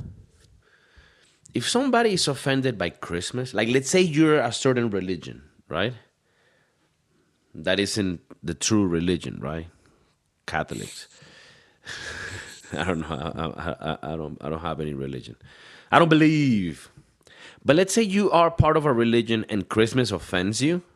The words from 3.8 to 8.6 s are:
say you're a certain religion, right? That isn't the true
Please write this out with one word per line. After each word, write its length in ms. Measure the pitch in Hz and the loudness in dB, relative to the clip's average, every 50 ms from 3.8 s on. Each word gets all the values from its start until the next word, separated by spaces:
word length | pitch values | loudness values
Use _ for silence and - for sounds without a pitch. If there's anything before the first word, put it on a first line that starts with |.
| 135 - | 0 2
say 120 | - 185 | 2 2
you're 380 | 185 175 143 147 160 156 151 147 | 2 2 4 4 4 4 4 4
a 120 | 117 120 | 2 0
certain 400 | 110 - - 135 127 120 117 117 | -2 0 0 2 2 2 0 0
religion, 500 | 101 95 90 92 92 80 - 65 57 - 73 - _ _ _ - | -2 -2 -4 -4 -6 -6 -8 -12 -16 -18 -20 -20 _ _ _ -8
right? 260 | 76 82 98 120 123 110 _ _ _ _ _ _ _ _ _ _ _ _ _ _ _ _ _ _ _ _ _ _ _ _ _ _ _ _ _ _ - | -4 -2 -2 -2 -4 -8 _ _ _ _ _ _ _ _ _ _ _ _ _ _ _ _ _ _ _ _ _ _ _ _ _ _ _ _ _ _ -16
That 240 | 78 78 90 92 95 | -8 -2 -2 0 0
isn't 420 | 101 98 - 113 98 92 87 80 - - - _ - | 0 0 0 -2 -2 -2 -2 -6 -10 -16 -20 _ -8
the 100 | 85 82 | -8 -6
true 320 | - | -4